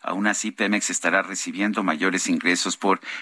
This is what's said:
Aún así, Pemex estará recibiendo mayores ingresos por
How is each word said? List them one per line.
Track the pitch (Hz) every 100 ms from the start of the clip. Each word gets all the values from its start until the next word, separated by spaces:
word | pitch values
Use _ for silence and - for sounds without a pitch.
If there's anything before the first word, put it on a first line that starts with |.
Aún | - 90 104
así, | 101 110
Pemex | - 101 104 -
estará | - 85 95
recibiendo | 92 95 - 85 104 104
mayores | 92 78 92 87 -
ingresos | 82 87 87 95 -
por | 101 92 - -